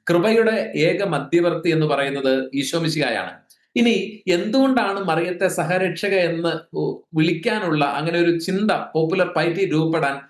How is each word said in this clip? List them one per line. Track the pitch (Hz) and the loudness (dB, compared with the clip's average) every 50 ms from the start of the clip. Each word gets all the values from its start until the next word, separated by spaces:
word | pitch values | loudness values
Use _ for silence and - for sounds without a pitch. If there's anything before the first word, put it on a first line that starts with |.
| _ - | _ 0
കൃപയുടെ | 170 175 170 220 226 233 226 220 220 214 - - - | 2 2 4 4 4 4 4 2 2 0 -2 -2 -2
ഏക | 147 151 170 - 180 202 | 0 2 2 2 0 0
മധ്യവർത്തി | 185 151 143 135 - - 170 175 175 160 160 - 175 | -2 -2 -2 -2 0 2 2 4 2 0 0 0 0
എന്ന് | 160 156 156 | 2 2 2
പറയുന്നത് | 151 143 139 139 139 135 135 131 131 131 131 131 131 - | 2 2 0 0 -2 -2 -2 0 2 2 2 0 -2 -4
ഈശോ | 139 131 - - 170 | -4 -4 -2 -2 -2
മിശിഹായാണ്. | 165 160 151 151 143 127 113 101 90 - - - _ _ _ _ _ _ - | -2 -2 -2 0 -2 -2 -2 -2 -4 -6 -10 -16 _ _ _ _ _ _ -2
ഇനി | 240 240 240 214 190 - - - - - 180 | 2 2 2 2 0 -2 -6 -10 -6 -2 0
എന്തുകൊണ്ടാണ് | 175 175 202 214 - 269 269 269 254 233 214 196 196 202 196 | 0 0 0 0 2 2 2 2 2 2 0 0 -2 -4 -2
മറിയത്തെ | 185 160 170 170 180 180 175 196 180 | -2 0 0 -2 -2 -2 -2 -2 0
സഹരക്ഷക | - - 160 156 180 185 190 185 165 - - 202 196 | 0 -2 -2 -2 0 0 0 -2 -2 -4 -2 0 0
എന്ന് | 190 175 170 170 165 170 170 160 160 - _ - | 2 2 0 0 -2 -2 -2 -4 -4 -8 _ -6
ഉ-, | 160 156 135 131 - - _ - | -6 -4 -4 -6 -8 -12 _ 0
വിളിക്കാനുള്ള | 156 160 170 175 160 - 233 214 214 190 175 156 151 143 | 0 2 2 0 0 -2 -2 -2 -2 -2 0 0 0 0
അങ്ങനെ | 139 - 139 151 165 170 175 | 0 0 -2 -2 -2 0 2
ഒരു | 170 170 170 170 | 2 2 2 0
ചിന്ത | - - 185 190 214 214 | 0 -2 -2 0 0 0
പോപ്പുലർ | 180 147 - - - 160 160 160 160 - 180 - - | 0 0 -2 -4 -2 0 0 0 2 0 0 0 0
പൈറ്റി | - 160 170 165 196 196 | 0 0 0 0 0 0
രൂപപ്പെടാൻ, | 156 147 156 160 160 160 160 147 139 139 139 - - | 0 2 2 2 2 0 0 0 -2 -2 -6 -10 -16